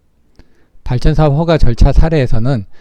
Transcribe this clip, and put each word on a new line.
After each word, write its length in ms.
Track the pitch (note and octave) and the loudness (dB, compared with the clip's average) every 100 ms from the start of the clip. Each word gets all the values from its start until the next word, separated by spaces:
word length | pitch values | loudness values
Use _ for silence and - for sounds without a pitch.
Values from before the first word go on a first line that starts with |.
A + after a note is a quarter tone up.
| _ _ _ _ _ _ _ - | _ _ _ _ _ _ _ -16
발전사업 500 | - B2+ D3+ D3+ D3+ | -8 -4 -2 0 0
허가 240 | C#3 E3+ E3 | -2 -2 2
절차 340 | - A#2+ - | 2 2 2
사례에서는 760 | C#3 E3 D#3+ B2 A2+ A#2 C3 G2 - | 4 2 0 0 0 0 -4 -8 -18